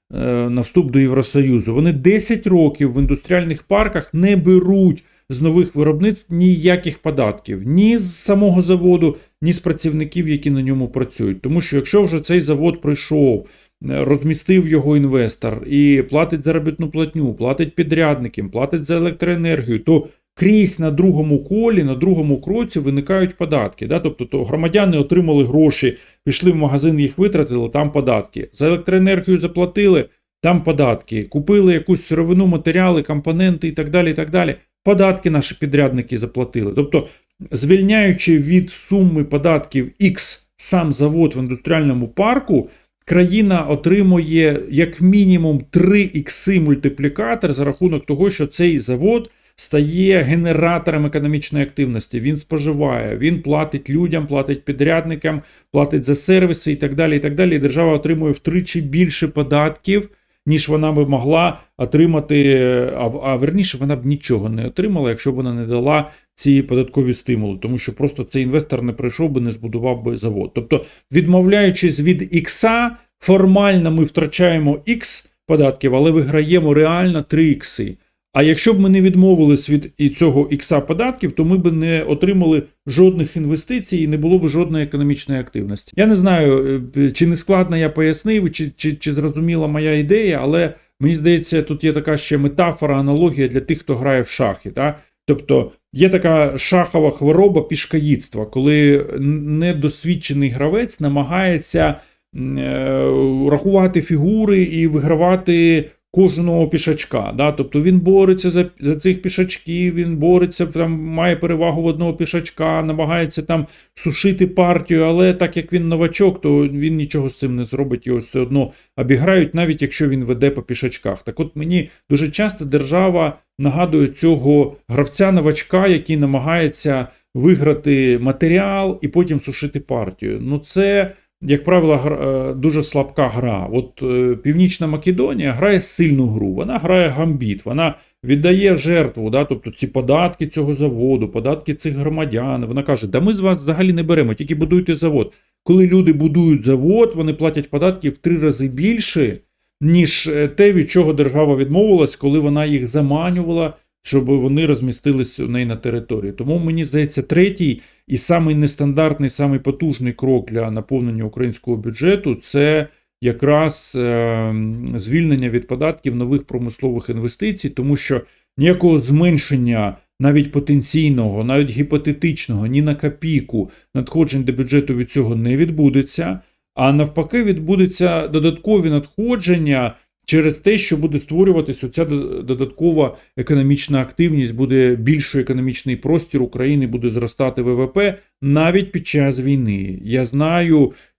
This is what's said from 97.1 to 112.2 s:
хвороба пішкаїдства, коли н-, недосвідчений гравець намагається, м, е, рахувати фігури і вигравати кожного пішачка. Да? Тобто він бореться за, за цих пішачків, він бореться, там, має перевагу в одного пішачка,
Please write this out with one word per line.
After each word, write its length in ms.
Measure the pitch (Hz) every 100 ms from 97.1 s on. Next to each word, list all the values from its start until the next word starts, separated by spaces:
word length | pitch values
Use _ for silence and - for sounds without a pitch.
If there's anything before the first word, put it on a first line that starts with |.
хвороба 500 | - 139 165 202 160
пішкаїдства, 840 | - 156 - 160 147 131 - 107 107
коли 500 | 131 139 151 147 143
н-, 640 | - 139 139 151 147 156
недосвідчений 920 | 170 160 143 - 165 175 - 143 139
гравець 500 | 123 147 208 240 -
намагається, 960 | 147 143 131 180 190 165 - 165 156 147 _ _ _ -
м, 220 | 131 135
е, 920 | 131 135 135 135 135 135 139 131 139
рахувати 500 | 190 196 196 185 185
фігури 640 | - 160 160 220 214 196
і 240 | 170 160 165
вигравати 1040 | 151 147 156 175 185 185 170 170 160 151 _ _ -
кожного 520 | 185 151 175 170 156
пішачка. 640 | 160 160 151 - 120 101 113
Да? 140 | 147
Тобто 300 | 147 - 147
він 180 | 170 185
бореться 500 | 170 196 190 185 185
за, 160 | 175 180 -
за 160 | 139 151
цих 260 | 185 185
пішачків, 720 | 185 185 185 - - 175 180
він 240 | 170 170 160
бореться, 480 | 165 180 180 - 160
там, 260 | 160 165
має 440 | 160 160 160 175 175
перевагу 460 | 170 165 170 160
в 40 | 165
одного 280 | 156 170
пішачка, 680 | 165